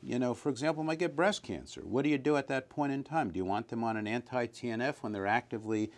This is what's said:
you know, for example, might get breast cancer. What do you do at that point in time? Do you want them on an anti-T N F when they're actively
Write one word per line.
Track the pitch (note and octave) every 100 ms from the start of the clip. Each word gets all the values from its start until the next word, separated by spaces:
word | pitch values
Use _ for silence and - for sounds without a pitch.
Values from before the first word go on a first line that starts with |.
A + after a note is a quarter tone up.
you | - B2
know, | B2
for | A2+ D3+
example, | A#2+ D3+ D#3
might | D#3 D#3+
get | F3 C#3+
breast | F#3 G3+
cancer. | - E2+ - -
What | E2 A2+
do | C#3+
you | C#3+
do | C3 D3
at | C3+
that | C3+ -
point | - C#3+
in | C#3
time? | C#3 D#3+ A#2+
Do | E2+
you | F#2
want | G2+ A2
them | A#2
on | A#2 A2
an | G#2+
anti-T | A#2+ A#2+ B2+ A#2 - B2
N | A2+
F | B2+ D3
when | A2
they're | G#2 G2
actively | A#2 - A#2 G#2+ G#2+ G#2+